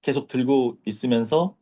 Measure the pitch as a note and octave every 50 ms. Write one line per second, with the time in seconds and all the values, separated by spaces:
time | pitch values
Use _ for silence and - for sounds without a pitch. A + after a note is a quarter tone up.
0 | _ - C3+ C#3 C3+ - - B2+ B2+ B2+ C#3 C3+ B2+ A#2 A2+ - _ A2 G#2 G#2+
1 | - B2+ A#2+ A#2 A2+ A2 D3+ D#3+ F3 F#3+ - _